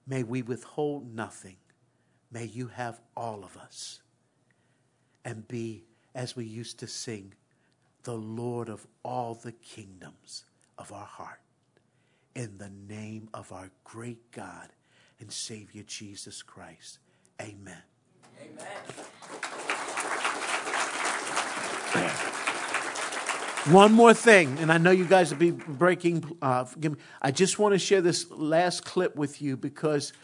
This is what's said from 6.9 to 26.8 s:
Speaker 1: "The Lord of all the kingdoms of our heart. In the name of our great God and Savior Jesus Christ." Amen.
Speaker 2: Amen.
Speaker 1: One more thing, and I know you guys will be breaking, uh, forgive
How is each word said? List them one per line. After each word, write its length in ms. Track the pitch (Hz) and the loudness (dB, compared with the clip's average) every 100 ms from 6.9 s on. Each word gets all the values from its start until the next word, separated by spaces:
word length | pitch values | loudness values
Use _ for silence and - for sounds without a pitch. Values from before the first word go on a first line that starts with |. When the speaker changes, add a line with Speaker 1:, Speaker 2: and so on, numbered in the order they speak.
| - - 107 98 - _ _ _ _ _ _ | -12 -12 -12 -14 -20 _ _ _ _ _ _
Speaker 1:
"The 120 | - 117 | -12 -10
Lord 540 | 110 113 120 120 113 | -10 -8 -6 -6 -8
of 180 | 104 - _ | -12 -16 _
all 320 | - 127 117 117 | -10 -6 -6 -10
the 160 | 120 | -14
kingdoms 920 | 113 - - 98 92 - - - - - _ _ - | -18 -20 -20 -20 -20 -20 -20 -20 -20 -20 _ _ -20
of 160 | - | -18
our 120 | 101 104 | -18 -18
heart. 360 | - 90 - _ _ _ _ _ _ _ _ _ - | -16 -18 -18 _ _ _ _ _ _ _ _ _ -12
In 220 | 117 98 | -12 -12
the 120 | 101 | -18
name 600 | 98 101 107 107 110 110 | -18 -16 -14 -12 -14 -14
of 180 | 107 98 | -16 -16
our 180 | 92 92 _ | -18 -18 _
great 480 | - 110 120 117 _ | -20 -16 -14 -14 _
God 380 | - 107 87 - _ _ _ _ - | -16 -16 -16 -20 _ _ _ _ -20
and 100 | 110 | -16
Savior 540 | - - 110 95 107 98 | -12 -12 -14 -16 -18 -16
Jesus 560 | - 104 98 - - | -16 -16 -16 -18 -18
Christ." 580 | - - 90 85 - - _ _ _ - | -20 -20 -20 -20 -20 -20 _ _ _ -18
Amen. 400 | 107 101 98 - - _ _ _ - - | -18 -18 -18 -20 -20 _ _ _ -20 -20
Speaker 2:
Amen. 260 | - - - 202 - - - - - 110 - - - - - - - - - - - - - - - - - - - - - - - - - - 170 - - - - - - - - - - - - - - - - | -20 -18 -16 -16 -16 -18 -20 -20 -18 -12 -12 -10 -8 -8 -6 -6 -6 -4 -4 -4 -4 -4 -2 -4 -2 -2 -4 -4 -4 -4 -4 -6 -6 -6 -4 -2 -2 -4 -6 -6 -6 -4 -4 -4 -4 -6 -6 -6 -6 -6 -6 -2 8
Speaker 1:
One 200 | 180 208 | 12 12
more 200 | 220 233 | 12 12
thing, 440 | 220 233 208 151 139 | 10 10 10 8 2
and 120 | 160 | 4
I 60 | 165 | 6
know 140 | 170 | 6
you 140 | 190 175 | 6 6
guys 260 | 185 170 | 6 6
will 80 | 143 | 4
be 120 | 170 | 2
breaking, 840 | 170 - 135 175 175 170 170 147 - | 2 -6 0 2 2 0 -2 -4 -4
uh, 240 | 135 127 127 | -2 0 -2
forgive 280 | - | -4